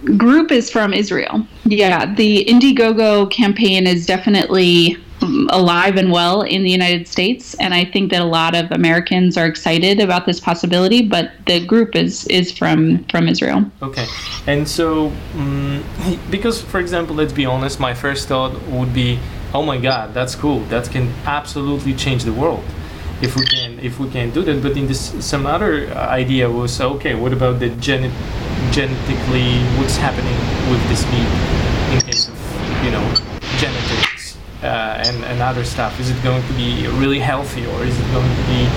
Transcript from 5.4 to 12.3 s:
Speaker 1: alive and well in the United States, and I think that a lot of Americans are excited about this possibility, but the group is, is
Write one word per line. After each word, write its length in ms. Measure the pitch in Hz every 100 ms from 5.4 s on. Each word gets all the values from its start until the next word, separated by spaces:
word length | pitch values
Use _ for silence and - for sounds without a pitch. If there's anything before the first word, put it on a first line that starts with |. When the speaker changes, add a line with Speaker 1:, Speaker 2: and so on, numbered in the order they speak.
| 143
Speaker 1:
alive 460 | 185 175 170 190 190
and 160 | 185
well 320 | 170 170 190
in 180 | 208 190
the 80 | 185
United 380 | 185 175 175 170
States, 480 | - 185 247 - -
and 180 | 190
I 100 | 175 180
think 260 | 196 190
that 100 | 185
a 40 | 175
lot 300 | 165 165 170
of 160 | 170
Americans 640 | - 170 165 175 185 180 175
are 120 | 165
excited 520 | 156 - 165 180 202
about 280 | 202 175 175
this 120 | 170
possibility, 600 | - 170 175 180 185 240
but 300 | 220 180 160 - -
the 180 | 175 175
group 300 | 220 226 -
is, 320 | 170 -
is 280 | -